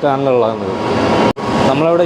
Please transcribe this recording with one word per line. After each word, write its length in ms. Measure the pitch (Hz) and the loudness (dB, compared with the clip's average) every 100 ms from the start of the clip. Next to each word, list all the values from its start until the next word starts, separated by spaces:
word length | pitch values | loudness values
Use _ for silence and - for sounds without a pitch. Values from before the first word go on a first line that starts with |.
ചാനലുകളാണ് 640 | 147 135 139 127 113 110 98 | 0 0 0 2 0 -2 -4
ഇത്. 100 | 95 - 104 - - - - - - - | -4 -2 -2 0 0 0 -2 -4 0 0
നമ്മളിവിടെ 360 | 135 160 170 | 2 2 2